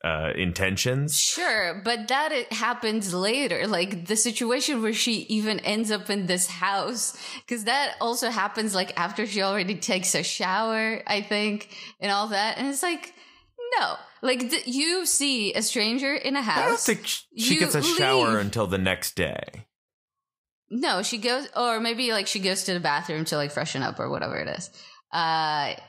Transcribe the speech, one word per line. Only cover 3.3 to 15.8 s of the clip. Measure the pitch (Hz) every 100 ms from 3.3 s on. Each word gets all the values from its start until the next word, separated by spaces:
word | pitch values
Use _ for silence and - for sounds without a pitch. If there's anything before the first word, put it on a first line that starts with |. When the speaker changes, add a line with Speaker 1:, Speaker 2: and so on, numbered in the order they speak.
| 269 262 - 208
Speaker 2:
Like, | 185 190 180 170
the | 220
situation | 240 214 233 262 302 254
where | 220
she | 220 247 214 -
even | 214 214 214
ends | - 214 220
up | 208 214
in | 202
this | 185 180 -
house, | - 190 196 202 233 - - - - -
'cause | 240
that | 214 269 277 -
also | 233 240 233
happens, | 220 208 220 214 190
like, | 190 -
after | 175 214 208
she | 202
already | 190 202 180
takes | 180 - 190 180
a | 151
shower, | 175 - 185 196 226 220 220 226 -
I | 208
think, | 208 208 214 208 - - - -
and | 208
all | 202 220
that. | 202 220 -
And | 277
it's | 269
like, | 359 330 - - - - _ - 480 480
no. | 98 - - -
Like, | 254 247 240
th-, | 311 -
you | 262 320 370
see | 339 - 285 254 202
a | 214
stranger | 220 240